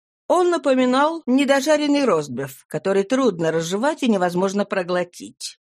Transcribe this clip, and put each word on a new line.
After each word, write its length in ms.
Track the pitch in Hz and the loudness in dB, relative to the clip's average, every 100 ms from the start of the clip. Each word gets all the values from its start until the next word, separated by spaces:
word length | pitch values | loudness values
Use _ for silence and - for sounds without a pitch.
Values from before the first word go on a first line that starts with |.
| _ _ - | _ _ 0
Он 220 | 330 349 | 2 2
напоминал 720 | 339 285 254 247 262 302 330 240 | 0 0 2 2 2 0 -2 0
недожаренный 760 | 262 269 277 294 302 294 285 | 2 2 2 2 2 2 2
ростбиф, 600 | 254 160 143 127 135 - - | 2 0 -2 -8 -10 -12 -12
который 360 | 156 190 196 | -6 0 0
трудно 480 | 196 262 254 170 160 | 0 0 0 0 -2
разжевать 500 | 160 165 196 277 320 | -2 -2 -2 -2 0
и 80 | 254 | 0
невозможно 560 | 202 180 175 190 202 202 | 2 0 0 -2 -2 -4
проглотить. 920 | 196 175 180 175 - - - - - | -4 -2 -4 -4 -10 -18 -14 -16 -16